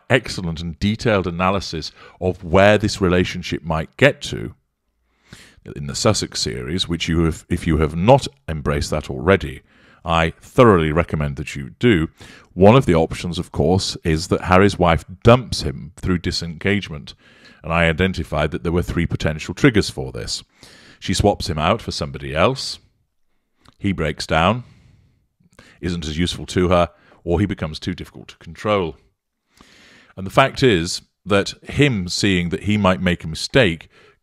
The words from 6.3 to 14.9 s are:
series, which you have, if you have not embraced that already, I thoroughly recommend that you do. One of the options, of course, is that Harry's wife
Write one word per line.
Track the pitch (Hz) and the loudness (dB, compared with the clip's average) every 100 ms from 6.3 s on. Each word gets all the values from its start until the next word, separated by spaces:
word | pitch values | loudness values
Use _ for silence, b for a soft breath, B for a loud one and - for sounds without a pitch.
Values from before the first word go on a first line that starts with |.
| - | -6
series, | - 60 62 90 - | -6 -6 -6 -6 -4
which | 82 - | -4 0
you | 82 82 | 2 2
have, | 76 - | 0 -6
if | 85 - | -4 0
you | 76 | 2
have | 78 80 | 0 0
not | 98 135 - _ - | 4 4 4 _ -10
embraced | 78 69 73 - | -6 -4 -4 -2
that | 76 69 | -6 -6
already, | 67 73 95 71 64 b b b b | -4 2 2 0 -12 b b b b
I | 82 82 82 - | -2 0 0 -4
thoroughly | - - 120 92 80 | -6 4 6 6 4
recommend | 78 82 82 73 69 | 0 0 -2 -4 -6
that | 73 71 | -10 -12
you | 65 - | -14 0
do. | 123 90 80 B B B B | 2 2 0 B B B B
One | 87 98 127 | 6 8 8
of | 135 | 6
the | 80 | 2
options, | 80 - 90 85 | 2 -4 -8 -8
of | 80 | -8
course, | - 73 95 - - | -2 2 2 0 -6
is | 85 80 87 | -2 -2 0
that | - 78 | -4 2
Harry's | - 101 - | 4 4 4
wife | 87 | 2